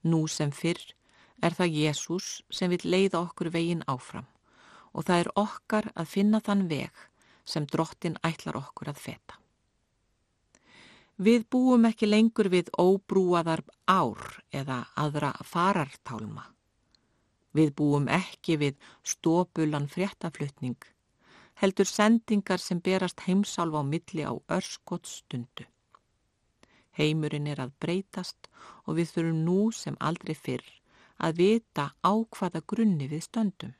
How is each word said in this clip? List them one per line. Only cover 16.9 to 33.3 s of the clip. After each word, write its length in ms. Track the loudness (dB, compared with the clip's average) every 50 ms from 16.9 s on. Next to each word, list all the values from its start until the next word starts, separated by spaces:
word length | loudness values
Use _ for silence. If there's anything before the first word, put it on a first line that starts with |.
| _ _ _ _ _ _ _ _ _ _ _ _
Við 240 | 2 2 2 2 2
búum 320 | 2 2 2 4 2 2 2
ekki 480 | 0 0 -2 -4 -12 _ -2 -2 0 0 0
við 120 | -2 -2 _ -18 -20 -20 _ _
stopulan 880 | -10 -10 _ 0 2 2 2 2 _ _ -2 -2 0 0 -2 -4 -4
fréttaflutning, 840 | -4 -4 -4 -4 -6 _ -10 -10 -8 -8 -10 -10 -8 _ -8 -8 -8 _ -12 -20 _ _ _ _ _ _ _ _ -20 -20 -20 _ _
heldur 320 | 0 0 0 4 2 0 2
sendingar 720 | 4 4 6 6 6 4 _ 0 0 0 0 0 -4 -4
sem 200 | -2 -4 -6 -2 0
berast 380 | 0 0 0 0 -4 -6 -6 -2
heimsálfa 560 | 2 2 2 2 0 -2 -4 -2 -2 0 -2
á 40 | -2
milli 360 | -2 -2 -4 _ -6 -8 -6 -4 -4
á 80 | -6 -8 _ -4
örskotsstundu. 1120 | -4 -2 -2 -6 -14 -16 _ -10 -10 -10 _ -14 -16 -16 _ _ -10 -10 -10 -10 _ -20 -20 _ _ _ _ _ _ _ _ _ _ _ _ _ _ _ _ _ _ _ _ _ _ _ _ _ _
Heimurinn 520 | 0 0 2 2 0 -2 -2 -4 -4 -4 -6
er 140 | -6 -6 -8
að 80 | -8 -8 _
breytast 680 | -4 -2 -2 -4 -4 _ -10 -10 -10 -10 -14 _ -20 _ _ -20 -20 -20 -20 -18 _
og 140 | -4 -2 -2
við 140 | -2 -2 -2
þurfum 260 | -2 -2 0 0 0 0
nú 160 | 2 2 2 2 0
sem 240 | -2 -4 -8 -10 -8
aldrei 380 | -4 -4 -4 -4 -4 -6 -10 -10
fyrr 320 | -8 -6 -6 -6 -6 -8 -14 _ _ _ _ _ _ _ _ _
að 240 | _ -2 -2 2 4
vita 460 | 4 4 4 2 0 _ _ -4 -4 -4 -6 _ 0
á 80 | 0
hvaða 480 | 2 2 -2 _ -6 -6 -6 -4 -4 -8
grunni 480 | -8 -6 -2 0 2 2 2 0 -2 -6
við 160 | -6 -8 -10
stöndum. 480 | -6